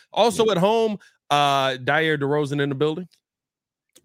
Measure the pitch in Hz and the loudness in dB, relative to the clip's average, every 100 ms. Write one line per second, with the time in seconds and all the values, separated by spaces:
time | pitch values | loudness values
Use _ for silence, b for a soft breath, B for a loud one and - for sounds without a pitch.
0 | b - 233 190 220 180 196 226 220 202 | b 0 0 2 0 2 2 2 0 -4
1 | b b - 143 143 139 135 131 135 156 | b b -2 0 2 2 0 -2 0 0
2 | 160 147 139 147 139 143 143 135 151 165 | 0 0 0 -2 -2 -2 -2 -2 -4 -4
3 | 175 _ _ _ _ _ _ _ _ _ | -12 _ _ _ _ _ _ _ _ _